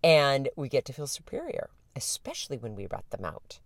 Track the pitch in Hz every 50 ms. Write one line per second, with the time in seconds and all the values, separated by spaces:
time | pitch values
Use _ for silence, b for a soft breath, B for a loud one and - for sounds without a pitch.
0 | - 165 160 151 143 139 135 139 135 - - - 143 123 - 131 - - 135 -
1 | 147 143 - - 160 - - 269 339 320 - - - - _ _ _ _ _ 131
2 | - - - - - - - - - - 143 117 113 113 107 98 98 104 - -
3 | - - - - 95 80 - - - - - - -